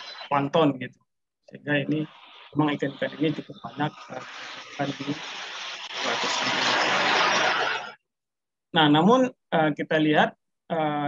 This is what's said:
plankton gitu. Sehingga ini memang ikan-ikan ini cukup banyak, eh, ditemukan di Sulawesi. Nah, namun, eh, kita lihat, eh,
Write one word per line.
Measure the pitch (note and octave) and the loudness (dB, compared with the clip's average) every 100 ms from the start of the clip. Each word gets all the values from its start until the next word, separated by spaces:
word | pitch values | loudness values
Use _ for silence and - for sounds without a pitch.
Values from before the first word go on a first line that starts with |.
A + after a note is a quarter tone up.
| - - - | -12 -14 -2
plankton | C#3+ C#3 E3 D3+ B2+ | 0 2 4 4 2
gitu. | B2 - _ _ _ _ - | -6 -12 _ _ _ _ -20
Sehingga | - C#3+ D3 C#3 | -10 -2 -2 0
ini | D#3 D3+ - - - - | -2 -4 -10 -20 -20 -6
memang | C#3+ D3+ C#3+ | 0 0 0
ikan-ikan | C#3 - C3 - | -4 -4 -6 -2
ini | D#3 D3 | -2 -2
cukup | - - | -8 -14
banyak, | A#2 - D3+ - - B2+ | -10 -4 -4 -4 -12 -12
eh, | - | -12
ditemukan | - - - - - C#3 | -14 -14 -14 -10 -6 -4
di | C#3 C#3 D3 - - - - - - - - | -4 -6 -6 -8 -10 -10 -10 -10 -10 -10 -6
Sulawesi. | B2 - - - - A#2+ B2 - - - - - - - - - - - - - _ _ _ _ _ _ _ E3+ | -4 -2 -2 -2 -2 0 0 2 2 2 2 2 2 2 2 0 -2 -4 -8 -16 _ _ _ _ _ _ _ 2
Nah, | D3+ | 6
namun, | D3 F3+ B3+ B3+ | 6 6 6 4
eh, | - _ E3+ D#3 | -2 _ 0 2
kita | D3 D3+ D#3 | 0 0 2
lihat, | D#3 D3+ G#3+ - _ _ - | 4 4 2 -2 _ _ -6
eh, | E3 D3+ D3 | -2 0 0